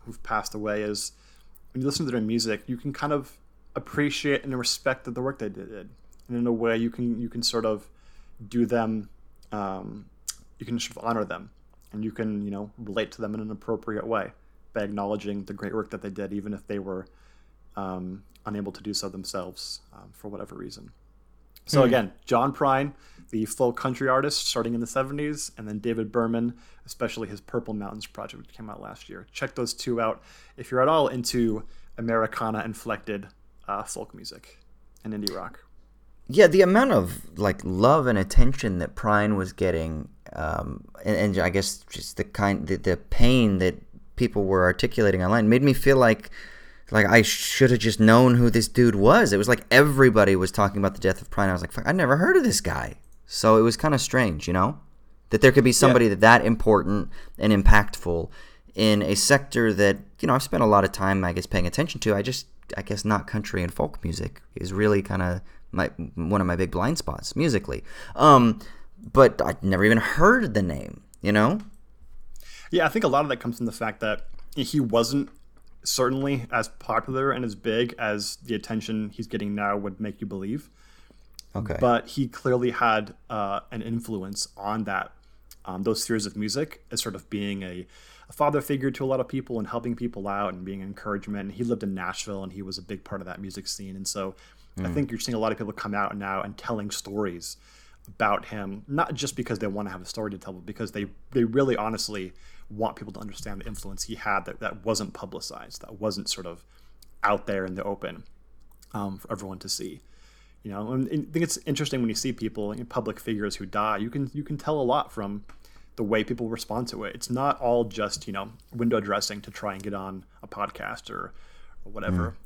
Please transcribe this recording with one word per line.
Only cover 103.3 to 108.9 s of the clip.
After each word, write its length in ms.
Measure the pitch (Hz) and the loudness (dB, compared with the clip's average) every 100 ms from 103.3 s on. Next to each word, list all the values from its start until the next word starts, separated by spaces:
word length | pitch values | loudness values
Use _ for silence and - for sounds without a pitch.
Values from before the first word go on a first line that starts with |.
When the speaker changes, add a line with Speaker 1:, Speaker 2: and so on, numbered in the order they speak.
| 98 107 98 | -12 -12 -12
Speaker 1:
the 60 | 113 | -12
influence 380 | 101 98 98 | -12 -12 -12
he 120 | - 110 | -10 -8
had 280 | 110 98 90 | -4 -4 -4
that, 120 | - | -8
that 260 | 110 101 | -10 -6
wasn't 280 | 110 107 101 | -4 -4 -6
publicized, 640 | - 98 90 - - - - | -10 -14 -12 -12 -14 -16 -18
that 180 | - 101 | -18 -6
wasn't 280 | 107 101 - | -4 -4 -6
sort 180 | - 87 | -8 -10
of 180 | 85 - - - - - - | -16 -20 -20 -20 -20 -20 -4
out 240 | 101 101 - | 0 0 -2
there 180 | 98 | -6
in 120 | 95 92 | -6 -6
the 80 | |
open, 400 | 98 98 - 82 - - - - - - - | -8 -8 -10 -12 -18 -20 -20 -20 -20 -20 -12